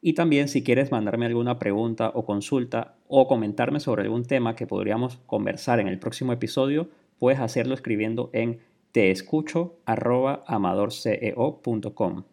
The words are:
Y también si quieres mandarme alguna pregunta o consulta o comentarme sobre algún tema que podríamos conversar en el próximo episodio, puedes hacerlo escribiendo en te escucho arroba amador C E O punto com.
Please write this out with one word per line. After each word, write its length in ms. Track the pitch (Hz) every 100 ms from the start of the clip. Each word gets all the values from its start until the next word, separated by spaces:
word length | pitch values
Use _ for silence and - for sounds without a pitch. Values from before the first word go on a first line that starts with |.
Y 120 | 170
también 340 | 160 170 143 143
si 160 | 143
quieres 260 | 120 123 135
mandarme 360 | 123 104 117 120
alguna 340 | 117 120 123
pregunta 500 | - 101 117 110 113
o 120 | 120
consulta 720 | 110 101 101 139 120 117 - _ _
o 220 | 135 131
comentarme 500 | 131 107 104 123 147
sobre 240 | 143 107
algún 220 | 104 113
tema 320 | 123 135 117 113
que 100 | 117
podríamos 520 | 98 101 107 123 123 -
conversar 520 | 107 104 104 - 117
en 80 | 98
el 140 | 92
próximo 320 | 113 - 127
episodio, 580 | 120 113 - 135 147 170 - _ _
puedes 180 | 123 135
hacerlo 360 | 117 127 120
escribiendo 560 | 131 120 107 107 113 123
en 260 | - 117 117 _ _ _
te 220 | - 98
escucho 680 | 95 - 156 151 170 175 - -
arroba 560 | 113 - 123 131 139 -
amador 440 | 107 95 92 104
C 240 | 120 117 107
E 120 | 113 -
O 260 | 113 -
punto 320 | - 110 101
com. 300 | - 92 - -